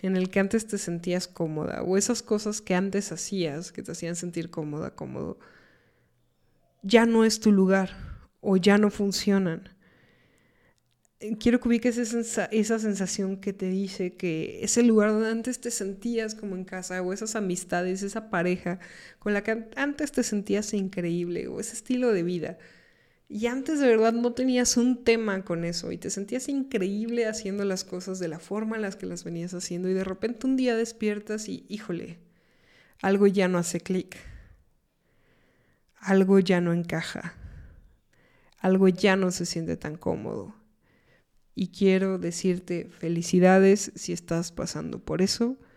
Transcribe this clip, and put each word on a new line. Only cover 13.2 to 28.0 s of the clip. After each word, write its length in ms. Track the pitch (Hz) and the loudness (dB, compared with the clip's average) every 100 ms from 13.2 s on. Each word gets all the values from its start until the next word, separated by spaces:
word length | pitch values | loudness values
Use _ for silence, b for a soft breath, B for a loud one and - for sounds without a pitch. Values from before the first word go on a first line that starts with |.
| 190 190 | -4 -4
que 160 | 196 | -6
te 160 | 190 185 | -4 -2
dice 460 | 190 196 - 180 | -2 -4 -4 -6
que 500 | - 180 160 - - | -4 -4 -2 -4 -6
ese 180 | - 240 | 0 4
lugar 280 | 240 214 208 | 6 6 6
donde 180 | 214 220 | 2 0
antes 320 | 226 233 247 | -2 -4 -6
te 100 | 240 | -6
sentías 640 | 233 196 196 240 226 220 | -6 -6 -6 -4 -4 -4
como 220 | 214 208 185 | -6 -8 -8
en 80 | |
casa 380 | 185 185 180 185 | -8 -10 -8 -4
o 100 | 180 | -4
esas 240 | 196 220 214 | -4 -4 -4
amistades, 640 | 190 180 - 175 185 190 | -2 -4 -2 -2 -2 -2
esa 280 | 196 220 214 | -4 -8 -4
pareja 500 | 180 175 180 180 185 B B B B | -2 0 -2 -4 -8 B B B B
con 160 | 208 | -2
la 80 | 202 | -2
que 80 | 208 | -2
an-, 180 | 226 220 - | -4 -6 -4
antes 360 | 285 294 294 | -4 -2 -4
te 100 | - | -2
sentías 500 | 233 208 202 202 214 | -2 -2 -2 -2 -2
increíble 760 | 208 190 180 175 170 175 175 - | -4 -4 -4 -4 -2 -4 -6 -6
o 140 | - | -8
ese 140 | 220 | -10
estilo 400 | - - 254 247 | -10 -4 0 2
de 80 | 196 | 2
vida. 340 | 175 180 156 175 b b b b b b - | 0 -2 -6 -10 b b b b b b -12
Y 200 | 208 233 | -4 -2
antes 320 | 254 277 302 | -2 -2 2
de 60 | 262 | 4
verdad 280 | 220 226 | 6 6
no 180 | 233 240 | 4 0
tenías 460 | 240 262 247 247 247 | 0 2 2 2 4
un 260 | 247 247 | 2 2
tema 400 | - 226 214 190 | 4 2 2 -2
con 220 | 190 170 170 | -2 -4 -2
eso 260 | 170 165 | -6 -6
y 60 | 170 | -8
te 100 | 165 | -6
sentías 400 | 190 202 254 277 | -6 -6 -6 -4
increíble 800 | 277 269 220 185 208 233 233 220 | -4 -2 -2 -2 -4 -4 -2 -2
haciendo 400 | 214 190 202 202 | -4 -6 -4 -2
las 180 | 190 | -4
cosas 340 | - 180 | -6 -10